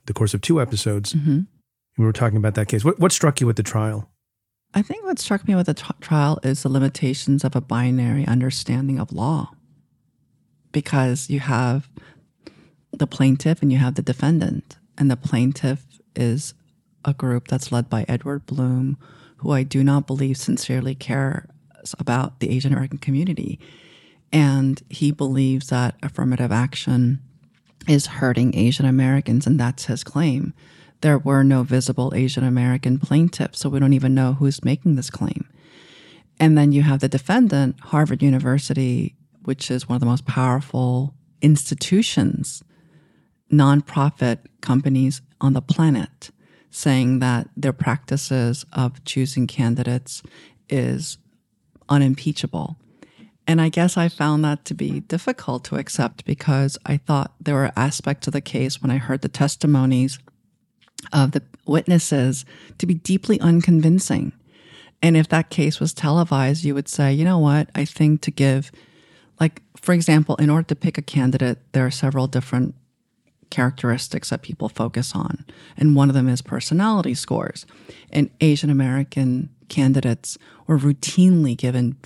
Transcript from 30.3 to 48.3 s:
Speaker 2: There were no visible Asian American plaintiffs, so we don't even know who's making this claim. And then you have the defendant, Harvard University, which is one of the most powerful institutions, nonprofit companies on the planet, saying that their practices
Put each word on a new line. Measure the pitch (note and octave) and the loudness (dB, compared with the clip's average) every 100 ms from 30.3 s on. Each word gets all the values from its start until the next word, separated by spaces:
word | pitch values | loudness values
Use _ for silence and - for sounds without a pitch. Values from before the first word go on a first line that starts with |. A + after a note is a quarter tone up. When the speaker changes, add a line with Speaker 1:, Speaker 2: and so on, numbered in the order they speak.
| C3 D#3+ - - - - _ | 0 -6 -10 -20 -20 -20 _
Speaker 2:
There | D#3 C#3+ | 0 2
were | C#3+ C#3 | 2 4
no | C3+ C3+ | 4 4
visible | B2 B2+ B2 B2 B2+ | 2 0 0 -2 -2
Asian | - B2+ B2+ | 0 -2 0
American | B2+ B2 B2 B2+ B2+ C3 | 0 2 0 0 0 -2
plaintiffs, | - D3 E3+ - - - | 2 2 2 0 -6 -6
so | C#3+ | -4
we | C#3 | 2
don't | C3+ | 4
even | C3+ C3 | 4 4
know | C3 C3 | 2 2
who's | C#3 C#3 C#3 | 2 0 0
making | B2 C#3+ F3+ C#3 | -2 0 0 0
this | B2 | -2
claim. | - - - - _ _ - - - - - _ _ | -8 -8 -6 -10 _ _ -20 -20 -20 -20 -20 _ _
And | D#3 D3+ | 4 6
then | D3 | 6
you | C#3+ | 4
have | D3+ C#3 | 4 2
the | E3 | 0
defendant, | C#3 - A3 A#3 C#3+ C3+ - | -2 0 2 4 2 0 -2
Harvard | - D3+ D3+ - | -2 0 0 2
University, | C#3+ C3 B2+ C#3 - - C3 B2 - - _ _ | 2 2 2 0 0 -2 0 -2 -4 -8 _ _
which | - C3 - | -8 -8 -4
is | B2+ - | -6 -2
one | B2 | 0
of | |
the | A#2+ | 0
most | B2 - | 0 -2
powerful | - C3 C3 C3+ B2+ B2+ B2+ C#3 - _ _ | -2 0 0 -2 -2 -2 -2 -4 -8 _ _
institutions, | D3+ D3 - D3 - F#3 A#3 - - - - - - _ _ _ _ _ _ _ _ | 4 4 2 -6 0 0 2 0 0 -2 -6 -12 -20 _ _ _ _ _ _ _ _
nonprofit | D3+ C#3 C#3+ - - C#3+ - B2 A2+ - _ | 4 6 4 2 0 -2 0 -2 -2 -8 _
companies | - C3 C3+ C3 C3 C#3 - _ | 0 0 2 2 0 -2 -12 _
on | C3+ | 0
the | C3 | 0
planet, | - - D#3+ C3 - _ - _ _ _ _ | 0 2 2 2 -2 _ -20 _ _ _ _
saying | - D#3 C3 B2+ C3 | -4 0 2 2 2
that | B2+ A#2+ - - | 0 -2 -4 -4
their | C#3 | -4
practices | B2+ - D3 - C#3 - | -2 -2 -4 -4 -6 -2